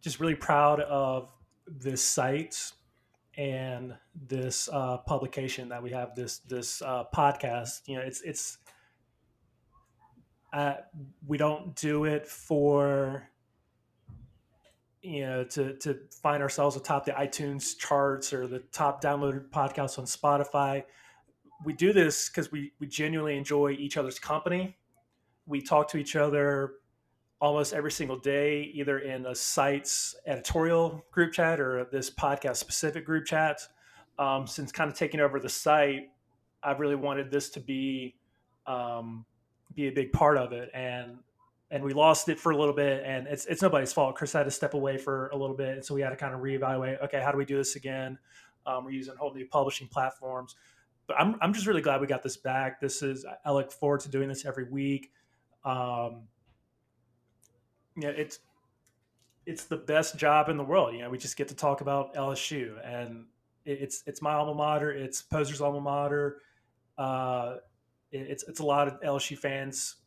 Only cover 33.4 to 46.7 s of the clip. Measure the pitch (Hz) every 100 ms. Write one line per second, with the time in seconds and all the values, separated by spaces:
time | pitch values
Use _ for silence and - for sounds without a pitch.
33.4 | 156 147 - _ _ - - - 139 135
34.4 | 135 - 139 - 156 139 160 156 143 139
35.4 | 135 - - 151 143 135 139 _ _ _
36.4 | _ _ 147 139 147 143 139 139 131 143
37.4 | 143 - 123 135 135 131 127 _ _ _
38.4 | _ _ - 127 120 117 117 113 113 _
39.4 | _ _ _ - 139 131 131 - 151 147
40.4 | 123 120 123 131 127 123 120 123 _ _
41.4 | _ _ _ 143 135 139 156 151 - 160
42.4 | 170 151 147 143 143 135 135 131 135 143
43.4 | - 165 190 156 131 - 135 131 147 160
44.4 | 139 - 147 151 135 135 135 135 131 143
45.4 | 135 135 135 135 135 139 135 127 143 131
46.4 | 135 135 135